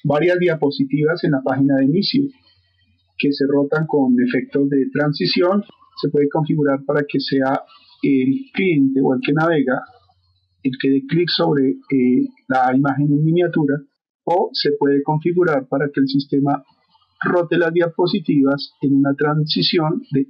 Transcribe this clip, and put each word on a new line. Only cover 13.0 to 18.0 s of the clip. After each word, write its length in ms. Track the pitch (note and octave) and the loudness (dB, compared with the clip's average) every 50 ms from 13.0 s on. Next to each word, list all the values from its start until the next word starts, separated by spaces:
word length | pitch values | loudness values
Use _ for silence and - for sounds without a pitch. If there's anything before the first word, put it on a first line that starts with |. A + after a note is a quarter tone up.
| D3 | 0
en 180 | C#3+ C#3+ D3 D#3 | 0 2 2 2
miniatura, 500 | D#3+ E3 F3 F3+ E3 D#3 E3+ D3+ C3+ C#3 D3 - _ _ _ _ _ _ _ - | 2 2 2 0 0 0 0 0 0 -2 -4 -6 _ _ _ _ _ _ _ -4
o 260 | - E3+ F#3 - - | -2 0 0 0 -2
se 180 | - - - D3 C#3+ - | -4 -4 -2 -2 0 0
puede 240 | C#3+ C#3 C#3+ C#3 | 2 2 2 2
configurar 640 | C#3 - D#3 D#3 - F3 E3+ F3+ F3 E3+ D3+ C3+ C3 | 0 0 -2 -2 -2 0 0 2 2 2 0 -2 -2
para 220 | - C#3 C#3 D3 C#3+ | -2 -4 -2 -2 -2
que 80 | - C#3+ | 0 0
el 60 | C3+ | 0
sistema 580 | C3+ C3+ C#3 C#3 - D3+ C#3 C#3 C#3+ C#3+ C#3 - _ _ _ _ _ _ _ _ _ _ - | 0 0 -2 -2 0 -2 0 0 0 -2 -2 -6 _ _ _ _ _ _ _ _ _ _ -6
rote 380 | - - F#3 F3 E3+ D#3 E3+ F3 | -4 0 0 0 0 0 0 0
las 140 | E3+ E3 | 0 0
diapositivas 1000 | E3+ F3 E3+ E3+ E3 - | 0 0 0 0 0 -2